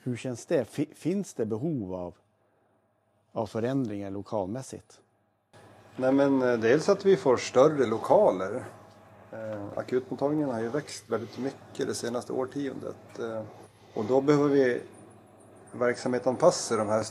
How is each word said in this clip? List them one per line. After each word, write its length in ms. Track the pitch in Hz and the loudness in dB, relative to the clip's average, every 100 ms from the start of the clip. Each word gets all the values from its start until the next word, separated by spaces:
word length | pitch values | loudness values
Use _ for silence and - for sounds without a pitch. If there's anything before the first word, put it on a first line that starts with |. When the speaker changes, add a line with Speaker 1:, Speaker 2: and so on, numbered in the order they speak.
Speaker 1:
hur 140 | - 120 | -8 -6
känns 300 | 131 120 - | -6 -8 -2
det? 180 | 170 | -2
Fi-, 300 | 113 - 151 | -2 -4 -6
finns 400 | - 147 196 190 | -6 -4 -4 -4
det 120 | - 110 | -6 -4
behov 480 | 107 151 147 95 | -4 -4 -4 -4
av, 200 | 92 87 - _ _ _ _ _ _ _ _ _ _ _ | -6 -8 -12 _ _ _ _ _ _ _ _ _ _ _
av 140 | 110 107 | -8 -6
förändringar 640 | 113 113 139 123 104 98 | -4 -2 -2 -4 -6 -8
lokalmässigt? 880 | 98 98 110 92 117 135 95 - - _ _ _ _ _ - - - - - | -10 -6 -4 -4 -6 -10 -16 -18 -20 _ _ _ _ _ -20 -20 -20 -18 -2
Speaker 2:
Nej, 160 | 131 | 2
men, 300 | 139 139 135 | 4 4 4
eh, 160 | 127 120 | 2 2
dels 300 | 113 143 160 | 4 4 4
att 160 | 196 | 2
vi 120 | 196 190 | 4 4
får 200 | 139 117 | 4 2
större 500 | - 123 147 151 117 | 2 6 6 6 0
lokaler. 800 | 113 - 170 202 92 95 104 - - - - - - - | 0 4 6 6 2 -2 -6 -10 -18 -20 -20 -20 -20 -18
Eh, 460 | 113 110 107 101 - | -12 -10 -10 -8 -8
akutmottagningen 720 | 113 123 127 123 139 156 143 | -2 -2 -4 -4 -2 -2 -2
har 100 | 117 | -4
ju 80 | 113 | -4
växt 420 | 139 147 - - | -4 -8 -14 -6
väldigt 280 | 113 110 - | -6 -6 -6
mycket 480 | 131 - - - 123 | -8 -8 -14 -8 -6
det 80 | |
senaste 380 | 107 120 120 - | -4 -4 -6 -6
årtiondet, 840 | 123 131 143 143 - - - - - | -6 -4 -6 -8 -8 -12 -14 -16 -10
eh, 240 | 117 110 107 - - _ - | -8 -8 -10 -16 -20 _ -14
och 100 | - | -6
då 160 | 107 131 | 2 2
behöver 280 | 135 147 147 | 4 4 4
vi 340 | 139 127 123 - - - - - - - - - | 4 2 0 -6 -20 -20 -20 -20 -20 -20 -20 -14
verksamhetsanpassa 1040 | 117 120 120 127 123 127 123 165 - - 113 | -2 -2 0 -2 -2 -2 4 4 4 0 -2
de 120 | 104 | 0
här 180 | 110 107 | 0 -2